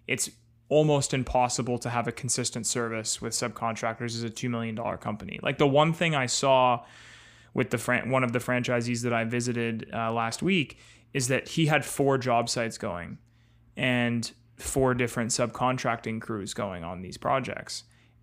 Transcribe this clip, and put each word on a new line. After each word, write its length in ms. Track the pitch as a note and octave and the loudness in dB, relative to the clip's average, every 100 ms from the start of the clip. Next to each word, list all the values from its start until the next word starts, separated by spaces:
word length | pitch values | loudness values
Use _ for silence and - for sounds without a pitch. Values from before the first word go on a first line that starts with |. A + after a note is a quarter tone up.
| - | -4
it's 220 | C3 - - _ _ - | -2 -4 -8 _ _ 2
almost 460 | D3 D#3 C#3+ - | 4 6 4 2
impossible 640 | C3+ A#2+ B2+ B2 - B2 B2 | 0 0 2 2 0 0 -2
to 100 | B2 | -2
have 180 | A#2+ A#2 | -2 -2
a 40 | |
consistent 560 | - B2 - A#2+ B2 G#2+ | -4 -2 -2 -2 -4 -2
service 540 | B2 A#2 A2+ A2 - | -2 -2 -4 -4 -6
with 120 | A#2 | -4
subcontractors 760 | - B2 - A#2 A2 A#2 A2 A#2+ | -4 -4 -2 -4 -2 -4 -4 -6
as 160 | A#2 | -4
a 60 | A#2 | -6
two 200 | A2 B2+ | -4 -4
million 260 | A#2 A2+ A2 | -2 -4 -4
dollar 220 | A#2 F2+ | -4 -4
company. 420 | - G#2 F#2+ - | -6 -6 -8 -6
Like, 160 | - C#3 | -4 2
the 100 | D3 | 4
one 260 | C#3 D#3+ | 6 6
thing 200 | D#3+ E3+ D3 | 4 2 2
I 100 | B2 | 0
saw 580 | - C#3 C3 B2+ A#2+ - - - - - - - | 2 4 6 6 4 -2 -20 -20 -20 -20 -20 -6
with 160 | - B2 | -2 0
the 80 | A#2 | 0
fran-, 320 | - B2 A2+ | 0 0 2
one 120 | C3 | 2
of 100 | B2 | 2
the 60 | A#2 | 0
franchisees 640 | A#2 B2 A#2+ B2 A#2+ A#2 | 0 0 2 0 0 -2
that 100 | A#2+ | 0
I 100 | A#2 | 0
visited, 640 | A2+ A#2+ A#2+ A#2+ A#2 A2+ - | 0 -2 -2 -2 -2 -4 -6
uh, 180 | A2+ A2+ | -4 -2
last 320 | A#2 A2+ - | 0 -2 -2
week 340 | F3+ F#3+ C3+ - - - _ | 0 0 0 -8 -20 -20 _
is 160 | C#3+ B2 | -4 0
that 180 | B2+ - | 0 0
he 180 | - D3+ | 2 4
had 180 | D3 - | 4 2
four 320 | - C#3 C3+ | 0 2 2
job 320 | B2 A#2 A#2+ | 2 2 2
sites 280 | B2+ A2+ - | -2 -4 -4
going 400 | A2 F2 E2+ - _ _ _ _ _ - | -6 -6 -10 -14 _ _ _ _ _ -4
and 520 | C3 B2 A#2+ A#2 A2+ - _ - | 0 2 2 0 -4 -10 _ -12
four 360 | - C#3 C3 | -4 2 2
different 380 | B2 A#2+ - A#2 | 2 0 -2 -2
subcontracting 880 | - A#2+ - B2+ B2+ B2+ A2+ A2+ A2 | 0 -2 0 0 0 -2 -2 -4 -6
crews 320 | - A2 F#2+ | -6 -6 -6
going 300 | - G#2 F2+ | -6 -6 -6
on 180 | E2+ F2+ | -8 -10
these 160 | F2+ - | -10 -6
projects. 640 | - C3+ B2+ - - - - _ _ _ | 0 0 -2 -8 -10 -12 -14 _ _ _